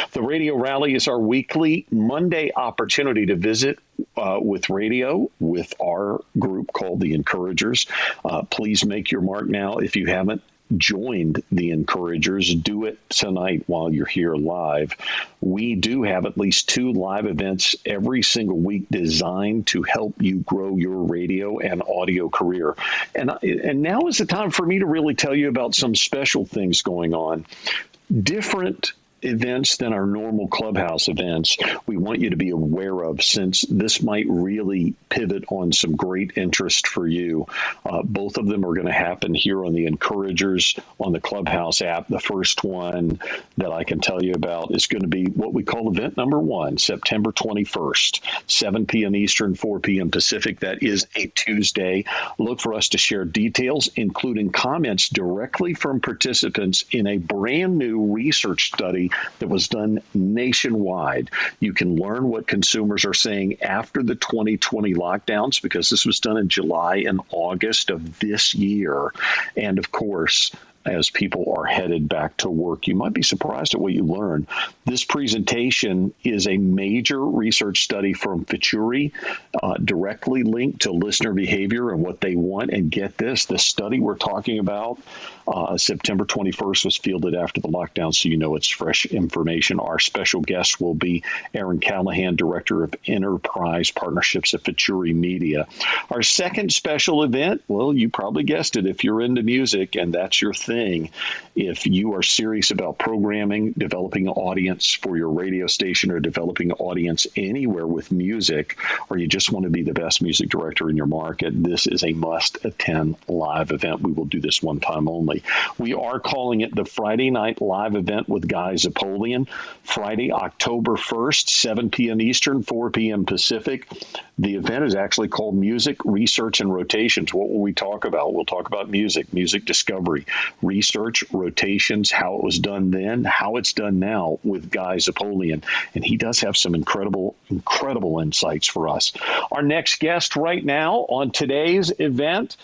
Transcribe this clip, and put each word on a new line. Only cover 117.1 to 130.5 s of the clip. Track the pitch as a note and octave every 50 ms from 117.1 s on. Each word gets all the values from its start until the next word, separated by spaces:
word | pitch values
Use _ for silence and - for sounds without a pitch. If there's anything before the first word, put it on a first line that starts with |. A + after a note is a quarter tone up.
| A2 A#2+ C3 C3
Night | B2+ A2+ G#2+ A2+ A2 -
Live | A#2+ G2 F#2 G2 G#2+ A2 G#2
Event | G#2 F2+ G2 G#2 A2 - -
with | G#2+ F#2+ E2+ E2
Guy | - E2+ F2+ F#2+ F#2+
Zapolian, | - - F2 - - G2 G2 G2 G2+ A2 A#2+ B2 B2 C3+ - - - - - - -
Friday, | - - - A#2 G#2 G#2 A2 A2 B2+ -
October | - - F#2+ - - - - A#2+ A#2 A#2+ A2 A#2+ A2
first, | G#2+ - - B2 A2+ A#2+ D3 D3 - - -
seven | - - - A#2 G#2+ A#2 A#2+ G#2+
P | - - A#2+ A2+
M | A2 A2
Eastern, | A2+ A#2 B2 - - D3 C#3 C3
four | - - A#2+ A#2 A#2+ A2+
P | - A2+ A2 A2
M | G#2+ G2+ F#2
Pacific. | - G2 F2+ - - A#2+ A2 - - C3+ - - - - - - - - - - - _ -
The | F#2+ G2+ G2+
event | F#2+ - A#2 A#2 C3+ D#3
is | B2 F#2+
actually | G2 G2 G2+ - - G#2+ F#2
called | - - G#2+ G#2+ G2
Music | G2 G2 G#2 A#2 A#2 A#2+ D3 C#3 - -
Research | A2+ G2+ G2+ A#2 A2+ - - A2+ A2+ - -
and | G2+ G2
Rotations. | F#2 F#2 F2 - - G#2+ A2+ A#2+ - G2+ E2 - -
What | F#2 G2+ -
will | - G#2+
we | G2+ G2+
talk | - - - G2 G#2 G2+ -
about? | G#2 E2+ D2+ D2 -
We'll | - E2+ D#2+
talk | - F#2 F2+ F2
about | - G2+ G2+ G2 G#2+
music, | G2+ G2+ G#2+ G2+ - - - -
music | - F2+ F2+ E2+ - G#2 -
discovery, | - - - - - G2+ F#2+ F2 F2 D2+ C#2 C#2+ - - - - -